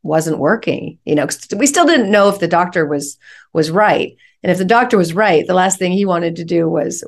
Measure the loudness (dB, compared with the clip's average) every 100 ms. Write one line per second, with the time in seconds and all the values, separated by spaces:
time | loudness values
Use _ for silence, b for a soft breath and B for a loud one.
0 | -4 -2 -2 -2 0 0 -2 -6 -8 -12
1 | -4 -2 -2 -6 -10 -2 0 2 4 2
2 | 2 2 2 2 0 0 0 -2 -2 -4
3 | -6 -14 B B B -2 0 2 2 2
4 | -2 b b _ -2 0 2 2 4 2
5 | 2 0 2 2 2 2 0 0 -2 0
6 | 0 0 -2 -6 -4 -2 0 -2 -4 -8